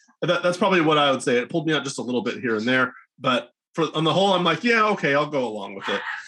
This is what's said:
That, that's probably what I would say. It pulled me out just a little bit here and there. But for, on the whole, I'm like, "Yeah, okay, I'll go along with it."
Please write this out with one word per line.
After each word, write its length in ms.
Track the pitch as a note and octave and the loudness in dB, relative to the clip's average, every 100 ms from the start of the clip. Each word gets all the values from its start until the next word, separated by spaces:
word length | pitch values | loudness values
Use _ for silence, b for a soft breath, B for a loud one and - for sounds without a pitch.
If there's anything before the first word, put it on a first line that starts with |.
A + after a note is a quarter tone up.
| b b | b b
That, 220 | D#3+ F3 | -2 0
that's 160 | F3+ F3 | 0 2
probably 240 | G#3 F#3 | 2 4
what 160 | D#3 D3+ | 4 4
I 120 | C#3+ | 2
would 120 | C3 | 2
say. 160 | C#3 A#2+ | 2 0
It 100 | A#2+ | 0
pulled 180 | E3+ D#3 | -4 -2
me 60 | |
out 120 | D3+ | -2
just 140 | C3+ - | -4 -8
a 40 | |
little 180 | A#2 B2 | -4 -4
bit 160 | A2 G#2 | -4 -6
here 160 | A#2+ A2 | -4 -2
and 120 | A2+ | 0
there. 240 | C3 B2+ B B _ | 0 0 B B _
But 320 | B2+ B2 - _ _ | -2 -2 -2 _ _
for, 100 | - D3+ D3+ | -4 -2 0
on 80 | |
the 80 | D#3+ | 0
whole, 220 | D#3 G3+ | 2 2
I'm 100 | F3+ | 2
like, 180 | E3+ D#3 | 2 0
"Yeah, 220 | A#3+ A#3 G#3+ | 2 2 2
okay, 260 | G3+ D3+ | 2 0
I'll 120 | C#3 D3 | 0 0
go 180 | D3 A#2+ | -2 -4
along 260 | G#2+ G2 | -6 -10
with 140 | G2 - | -10 -6
it." 140 | G2 - B | -6 -6 B